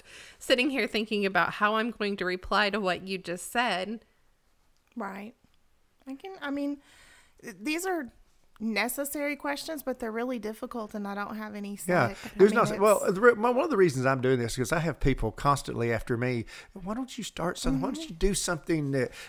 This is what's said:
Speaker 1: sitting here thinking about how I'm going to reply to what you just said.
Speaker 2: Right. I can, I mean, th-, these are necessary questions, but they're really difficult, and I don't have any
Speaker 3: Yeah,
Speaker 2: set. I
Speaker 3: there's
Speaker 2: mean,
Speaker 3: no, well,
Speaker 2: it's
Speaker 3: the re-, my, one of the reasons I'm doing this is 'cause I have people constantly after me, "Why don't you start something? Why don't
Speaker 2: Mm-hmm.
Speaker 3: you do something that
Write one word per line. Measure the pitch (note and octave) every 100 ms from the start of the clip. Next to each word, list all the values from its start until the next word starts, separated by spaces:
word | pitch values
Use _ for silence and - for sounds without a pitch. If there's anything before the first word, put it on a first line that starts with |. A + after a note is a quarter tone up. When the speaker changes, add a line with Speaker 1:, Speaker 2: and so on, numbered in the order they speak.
| - - - -
Speaker 1:
sitting | - B3+ C#4
here | C4 G#3
thinking | G#3+ G#3+ G#3 G3
about | F#3+ E3+
how | - G#3 A3
I'm | A#3
going | - G#3 G3
to |
reply | F3+ F3+ - G3+ G#3
to | G3+
what | F#3 E3+ F#3+
you | F#3+
just | F3 F3 -
said. | A#3+ A#3+ F#3 G3 A3+ _ _ _ _ _ _ _ _ _ A#3+
Speaker 2:
Right. | G3 G3 G#3 - _ _ _ _ _ _ -
I |
can, | C4+ G4 F#4+
I | C#4+
mean, | C#4+ C#4+ C#4+ _ - - - _ _
th-, | - F#3
these | A3+ D#4 F#4+
are | F4 A#3 - _ _ _ -
necessary | A3 G3+ A#3 C#4 C#4 D4+ C#4+ C#4+
questions, | D4 C#4+ - D#4
but | - B3
they're | A3+
really | A3 B3 B3
difficult, | G#3 A3 B3 A#3+ G#3+
and | G#3+ G3+
I |
don't | G3+ G3+ G#3+
have | G#3+
any | G#3 G3+ G3+ -
Speaker 3:
Yeah, | F3 A#2+
Speaker 2:
set. | G2
I | - -
Speaker 3:
there's | G3+
Speaker 2:
mean, | A3+
Speaker 3:
no, | G#3+ -
well, | G#3 G3
Speaker 2:
it's | -
Speaker 3:
the | F#3
re-, | A#3+
my, | A3+ A#3
one | B3
of | E4+
the | A3
reasons | F3+ C3 C3
I'm | C3+
doing | B2+ C3
this | A#2
is | - B2
'cause |
I | D#3+
have | D#3+ C3
people | C#3+ B2+ A2
constantly | - C#3+ C3+ - A#2 A#2
after | A2+ - A#2
me, | B2 A#2+ G#2+ - -
"Why | G3 F3+
don't | A3 B3+ -
you |
start | G3 - E3 -
something? | - C4
Why | A3+
don't | D4
Speaker 2:
Mm-hmm. | D#4+
Speaker 3:
you | E3
do | A#3
something | F#3 - E3+ - D#3+ C#3+
that | C3+ B2 -